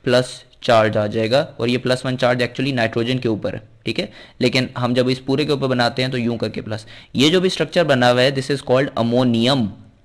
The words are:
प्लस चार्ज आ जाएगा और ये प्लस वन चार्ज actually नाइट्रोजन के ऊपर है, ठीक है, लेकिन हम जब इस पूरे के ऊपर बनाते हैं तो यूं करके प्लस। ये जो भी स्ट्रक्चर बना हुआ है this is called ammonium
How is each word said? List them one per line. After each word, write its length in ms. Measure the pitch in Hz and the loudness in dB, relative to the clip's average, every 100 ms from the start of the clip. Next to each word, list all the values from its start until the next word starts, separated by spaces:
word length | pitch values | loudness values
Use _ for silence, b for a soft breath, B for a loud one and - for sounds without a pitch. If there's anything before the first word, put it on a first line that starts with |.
प्लस 300 | 135 123 127 - - _ | 2 2 0 -10 -20 _
चार्ज 340 | - 113 110 107 | 2 4 4 0
आ 100 | 104 | -2
जाएगा 360 | 110 110 131 160 - | -2 0 0 -2 -4
और 80 | 120 | -2
ये 100 | 123 | -2
प्लस 260 | 123 127 131 | -2 -2 -2
वन 100 | 127 | -2
चार्ज 260 | 120 123 | 0 0
actually 320 | 120 - 139 | -2 -2 -4
नाइट्रोजन 440 | 127 113 120 117 127 | -2 -2 -2 -2 -2
के 100 | 123 | -2
ऊपर 260 | 104 95 | -2 -4
है, 80 | - - - - | -10 -16 -10 -8
ठीक 120 | 120 | -6
है, 120 | 208 B B B | -8 B B B
लेकिन 280 | 123 131 127 - | 0 0 -2 -4
हम 160 | 123 | -2
जब 140 | 123 123 | 0 0
इस 120 | 131 | -2
पूरे 240 | - 135 | -2 -2
के 80 | 151 | 0
ऊपर 140 | 143 135 | -2 -2
बनाते 340 | 123 120 123 | 0 0 0
हैं 80 | 131 | -4
तो 80 | 131 | -2
यूं 180 | 117 117 | -4 -4
करके 240 | 110 - | -6 -8
प्लस। 240 | 110 107 - B B - | -8 -10 -12 B B 2
ये 140 | 147 | 2
जो 100 | 180 | 4
भी 100 | 185 | 0
स्ट्रक्चर 340 | - 156 175 | -2 -2 0
बना 260 | 156 127 123 | 2 4 4
हुआ 100 | 123 | 4
है 140 | 131 | 2
this 160 | 135 127 | 0 -4
is 160 | 139 - | -4 0
called 240 | 127 139 - | 0 0 -2
ammonium 680 | 117 120 127 113 120 139 104 - - _ | 0 2 2 2 2 2 -2 -6 -20 _